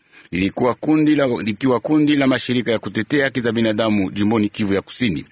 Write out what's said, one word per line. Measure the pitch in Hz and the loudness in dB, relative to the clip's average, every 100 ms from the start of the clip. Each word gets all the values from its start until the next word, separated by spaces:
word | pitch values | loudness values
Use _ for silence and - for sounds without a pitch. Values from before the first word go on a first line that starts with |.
| _ - - | _ -20 -8
Lilikuwa | 87 95 - 123 | -2 -2 0 -2
kundi | 113 147 156 151 147 | -2 0 2 4 2
la, | 135 | 2
likiwa | 110 104 104 135 120 | 0 -4 -2 0 0
kundi | - 156 147 147 | 2 2 2 2
la | 135 | 2
mashirika | 127 - 123 110 | 0 0 -2 0
ya | 110 | -2
kutetea | 107 95 107 147 | -2 -6 -2 0
haki | 135 127 | 0 -2
za | 117 | -2
binadamu | 113 113 107 113 104 95 | 0 0 0 0 0 0
jimboni | 98 104 117 107 | -2 0 2 0
Kivu | - 104 | -2 -2
ya | 98 | -2
Kusini. | - - 120 73 - | -4 -4 -2 -4 -8